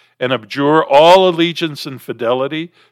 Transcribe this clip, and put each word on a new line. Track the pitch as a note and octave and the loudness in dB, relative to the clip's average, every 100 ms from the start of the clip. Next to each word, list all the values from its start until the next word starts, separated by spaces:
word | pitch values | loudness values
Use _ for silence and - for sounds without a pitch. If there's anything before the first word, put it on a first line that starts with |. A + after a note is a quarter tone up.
| _ - | _ -8
and | B2+ | -6
abjure | B2 A2 - C#3+ D#3 | -6 -8 -4 0 0
all | D#3 C#3 E3 F#3 F#3 | 2 4 6 6 4
allegiance | E3+ E3+ D#3+ E3 C#3+ D3+ | 0 -4 -4 -8 -10 -14
and | B2+ | -14
fidelity | - A2+ A#2 B2+ C3+ D#3 E3+ _ _ | -12 -8 -4 -4 -4 -8 -12 _ _